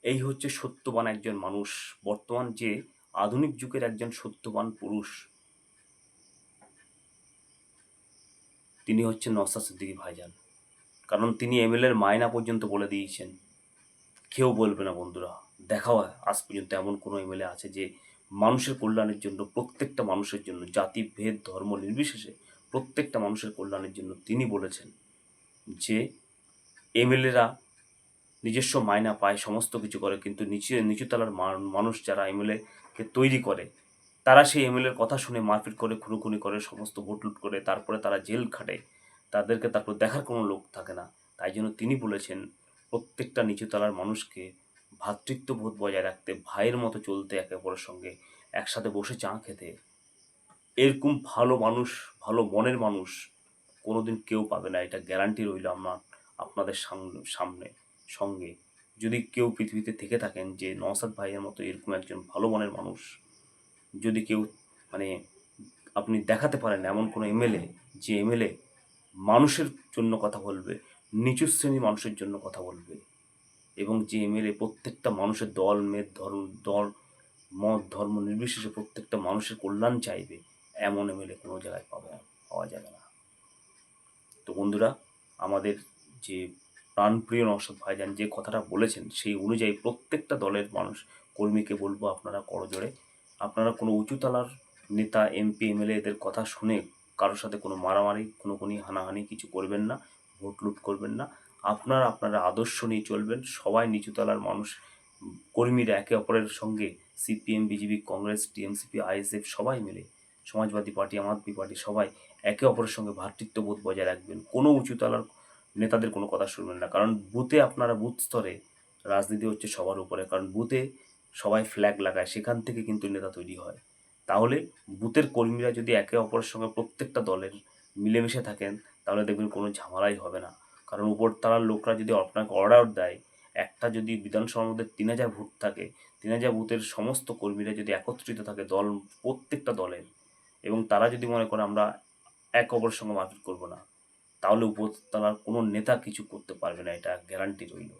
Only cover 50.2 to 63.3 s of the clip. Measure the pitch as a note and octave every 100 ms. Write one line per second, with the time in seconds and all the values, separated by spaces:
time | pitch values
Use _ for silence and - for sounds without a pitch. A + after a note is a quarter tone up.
50.2 | _ _ _ _ _ - C3+ C3+ C#3+ C#3
51.2 | - - B2 B2+ A2 A#2+ A#2+ - - _
52.2 | - A2+ G#2+ G2+ A#2+ B2+ A2 G2+ F#2 -
53.2 | - _ _ _ _ _ - A2+ A2+ A2
54.2 | - A2 G#2 F2+ F2+ F#2 F2+ F#2+ - F#2
55.2 | G2+ G#2+ G#2+ F#2 F#2 F2+ F#2+ F2+ _ -
56.2 | _ - - - G2 F#2+ - F#2+ F#2 F2+
57.2 | - - F2+ F2+ F2+ _ _ _ - -
58.2 | G2+ F#2+ F2 E2+ _ _ _ _ A2 A#2+
59.2 | A#2 - A#2+ A2 A2 G#2+ G#2+ A2 G#2 A#2
60.2 | G#2 F#2+ F#2+ F#2+ F#2+ F#2+ F#2 G2 A2+ G#2+
61.2 | G2 G2+ G2+ G2+ G2 F#2 - F#2+ F2+ F#2
62.2 | - - A2+ G#2+ G#2 F#2+ F#2 F2+ - -
63.2 | _